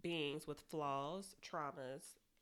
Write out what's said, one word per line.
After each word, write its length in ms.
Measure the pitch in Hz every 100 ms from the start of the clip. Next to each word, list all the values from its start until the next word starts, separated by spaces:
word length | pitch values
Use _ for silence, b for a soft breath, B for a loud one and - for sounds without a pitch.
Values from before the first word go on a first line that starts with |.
beings 440 | 170 170 147 151 -
with 120 | 143
flaws, 760 | - 160 143 139 143 185 196 -
traumas, 720 | - 170 143 151 127 139 - - _ _